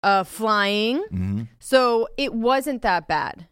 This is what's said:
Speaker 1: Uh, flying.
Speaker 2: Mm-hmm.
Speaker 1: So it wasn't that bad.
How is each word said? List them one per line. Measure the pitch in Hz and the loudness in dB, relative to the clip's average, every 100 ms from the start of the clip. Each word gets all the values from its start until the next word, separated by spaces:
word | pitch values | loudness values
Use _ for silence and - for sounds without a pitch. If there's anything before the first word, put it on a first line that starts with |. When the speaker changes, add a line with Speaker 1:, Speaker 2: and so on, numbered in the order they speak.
Speaker 1:
Uh, | 196 196 180 | 4 2 0
flying. | - 220 208 202 208 220 277 | -4 0 2 2 2 0 -2
Speaker 2:
Mm-hmm. | 427 90 92 196 117 _ | -4 -4 -2 -4 -6 _
Speaker 1:
So | - 262 247 226 226 - | 2 2 4 2 -2 -4
it | 277 | -4
wasn't | 226 226 269 277 247 | -2 0 0 -2 -2
that | 220 175 156 | 0 0 0
bad. | 156 - - 165 | -2 -2 -8 -20